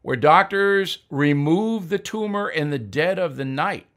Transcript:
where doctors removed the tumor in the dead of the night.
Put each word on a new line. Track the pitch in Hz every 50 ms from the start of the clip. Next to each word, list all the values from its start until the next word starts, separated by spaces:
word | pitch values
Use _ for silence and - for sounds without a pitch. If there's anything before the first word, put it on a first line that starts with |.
where | - - 147
doctors | 120 123 147 156 185 196 - 196 196 202 202 196 196 190 - - - _ _
removed | - 139 147 147 143 143 143 147 165 190 220 226 226 220 180 160
the | 202 196
tumor | 202 - - 220 214 208 202 202 202 -
in | - 160 147 147
the | 143 135
dead | 110 98 101 143 156 180 190
of | 185 180 165 135
the | 127 135
night. | 135 135 139 160 202 180 104 - _ _